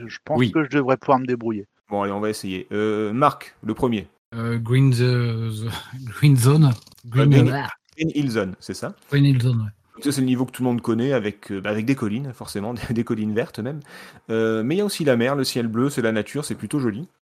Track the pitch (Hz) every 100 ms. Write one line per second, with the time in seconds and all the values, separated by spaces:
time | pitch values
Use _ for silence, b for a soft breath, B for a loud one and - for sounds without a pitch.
0 | 117 - - 139 120 160 143 147 127 131
1 | - 131 127 120 113 107 104 _ - 101
2 | 98 101 107 104 98 92 - 104 107 107
3 | 107 117 147 - - _ 107 110 127 107
4 | 85 _ _ 117 117 117 113 131 135 120
5 | 123 123 120 113 113 107 113 - B 131
6 | 127 - 151 131 123 151 143 113 - _
7 | 120 123 143 131 123 139 - - _ 156
8 | 160 147 139 110 95 92 - 95 135 -
9 | - 143 143 131 127 117 107 - _ -
10 | 143 135 127 123 127 - 123 120 117 113
11 | 131 131 104 - - 98 101 107 117 135
12 | 107 113 139 - - 104 104 120 - 117
13 | 117 110 107 107 151 - 120 151 - B
14 | B B - 113 113 110 117 185 208 -
15 | 147 120 123 143 131 127 117 110 139 139
16 | 113 110 104 139 143 107 104 147 120 104
17 | 180 _